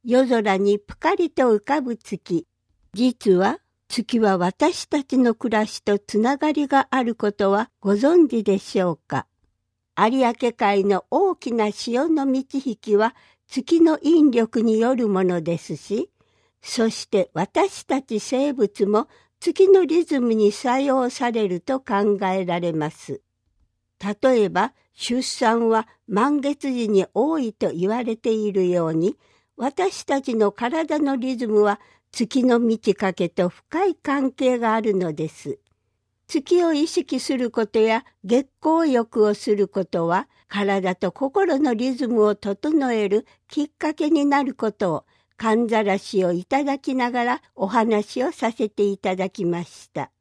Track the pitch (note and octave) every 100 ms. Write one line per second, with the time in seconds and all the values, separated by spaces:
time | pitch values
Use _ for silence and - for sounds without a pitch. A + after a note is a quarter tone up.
0 | B3 B3 C4 A#3 G#3 F#3+ G3+ G#3 - -
1 | D#4+ G4 E4 - B3+ G#3 - D4 B3+ A3+
2 | - F#3+ - E3+ - _ _ _ _ G3
3 | B3+ A#3+ A3 F3+ G3 D4 _ _ _ -
4 | - A#3 G#3+ F#3 F3+ - D4+ - - D4+
5 | C4+ C4 A#3+ A3+ A#3+ A3 G#3+ - - G3+
6 | - G#3+ A#3 C#4 D#4 D4 C#4+ C4+ - B3+
7 | A#3 A3 G#3 G#3 G3 G3+ A#3 _ G3 G#3
8 | C4+ F4 D4+ A#3 G#3 D4 - - F3+ D#3+
9 | _ C3+ - _ _ _ _ _ _ -
10 | G#3+ C4 A#3+ A#3+ A#3+ - G#3+ G3+ G3 F#3
11 | - C#4+ G4 E4+ B3+ A#3 G#3+ - - A#3+
12 | D#4+ D#4 C4+ C4 C4+ C4+ C4+ G#3 - G3+
13 | A3 _ _ _ _ C4+ - E4+ E4 D#4
14 | D4 E4 D4 A#3 A3+ A#3 A#3 G#3+ A#3 B3+
15 | A3+ F#3 F#3 F3 D#3+ E3+ - D3+ - G#3
16 | - _ _ _ _ _ - - A3+ -
17 | - G3+ - D#3+ F#3+ - F#4+ - - C#4
18 | - G#3+ - B3+ C#4+ C4 G3+ - G3+ G#3+
19 | A3+ _ _ _ F4 E4 F#4+ F#4+ D4+ D#4+
20 | E4 C#4 A#3+ A3 G#3 G#3 B3+ C4 C#4 C4
21 | B3 - B3+ A3+ G#3 F3 - C4 - G3+
22 | G#3+ G3+ G3 F#3+ F3+ F3 E3+ D#3+ D3+ -
23 | - C3+ _ _ _ _ _ _ _ _
24 | G3+ G#3 C4 B3 G3 F3 G#3+ _ _ -
25 | - A#3+ B3+ - A#3 A#3 A3+ A3 A3 _
26 | - G3+ C4 D4 C#4 C#4+ C#4 B3 A3 G3
27 | - - C#4+ D#4+ A#3 - F#3 D3+ F#3+ A3+
28 | A3+ A3+ A#3+ A3 G#3 F#3+ F3+ F3+ D#3+ D#3+
29 | F3+ - _ _ _ - B3+ - F#4 -
30 | - C#4 C4+ A3+ G3+ - A#3+ D#4+ D#4+ D4+
31 | C#4+ C4+ B3+ A#3+ A#3 G#3+ G#3 G3+ _ _
32 | _ - A#3 C4 B3+ A#3 A#3 A3 - F#3+
33 | G3 F3+ F3 - F3+ - _ D#4+ G4 -
34 | - C#4 C4+ - C4 B3 A3+ A3 A3 F#3+
35 | F3 D3+ D#3 - D3 - _ _ _ _
36 | _ _ _ D#4+ - F4 E4+ D4 D#4+ -
37 | - C4 - C4+ A#3+ A#3 G#3+ A3+ A3 A3+
38 | _ _ F#3+ A#3+ C4+ _ D#4 E4 E4 B3
39 | A3+ A#3+ G#3+ G#3 - G#3 G3 G3 F3+ F3+
40 | E3 E3+ - _ _ G3+ G3+ G3 F#3 F#3
41 | F#3 - C4+ G4 F#4 C#4 D4 A3 B3+ B3
42 | B3 A#3 G#3 G3+ G#3 G3+ D4+ D#4 C4 A3+
43 | G#3 G#3 - _ _ - D4 _ D#4 D4+
44 | D4+ D#4 C#4+ C#4+ C4+ - A3 - F#3 D#3
45 | _ _ _ _ A3+ A3 A#3 A3 G3+ G3
46 | - G3+ F3+ F3 F3+ C4+ C#4+ C#4 - C4
47 | B3 B3 A#3+ B3 _ - G3 A3+ A3+ G#3+
48 | G#3 B3 C4 - A#3 - G#3+ - G3+ G3
49 | G3 F#3 F#3+ - F3 E3+ E3 - - D3+
50 | B2+ _